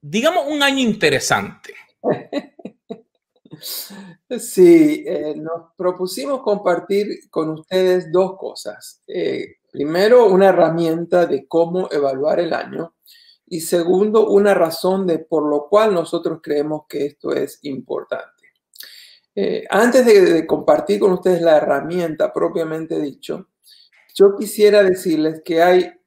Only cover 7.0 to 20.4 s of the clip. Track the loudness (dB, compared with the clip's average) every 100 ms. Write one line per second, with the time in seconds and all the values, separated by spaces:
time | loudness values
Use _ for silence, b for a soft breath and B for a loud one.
7 | -4 -8 _ -6 -6 -8 -4 0 2 0
8 | 0 -2 -2 -4 -14 -14 -16 -16 -20 -20
9 | _ -8 -6 -6 -10 _ _ -8 -4 0
10 | 4 6 6 6 4 4 2 2 -2 -4
11 | 0 0 0 -2 -2 -2 0 -2 -4 -2
12 | -2 -2 -2 -2 -2 -4 -8 -10 -12 _
13 | b b b b _ -10 -2 -2 2 2
14 | 2 2 4 4 4 2 0 0 -2 -2
15 | -2 -4 -2 -2 0 -2 0 2 2 0
16 | -4 -6 -6 -8 -6 -4 -4 -8 _ -8
17 | -8 _ -6 -6 -6 -10 -12 -12 -10 -10
18 | -8 -12 -12 _ _ _ _ _ B B
19 | B B _ -6 -4 -4 -2 2 4 4
20 | 6 6 6 2